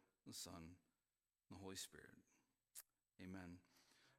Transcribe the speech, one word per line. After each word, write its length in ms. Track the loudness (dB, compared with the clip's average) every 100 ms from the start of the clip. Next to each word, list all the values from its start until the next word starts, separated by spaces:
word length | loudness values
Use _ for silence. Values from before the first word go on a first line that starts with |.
| -14 _ -2
the 80 |
Son, 200 | 0 2
and 1040 | 2 0 -4 -12 _ _ _ _ _ -6 0
the 20 |
Holy 140 | 2 4
Spirit. 320 | 2 0 -6 -8 -14 -20 -20 _ _ -6 -6 _ _ 0
Amen. 360 | 2 4 2 0 -4 -18 -18 -18 -18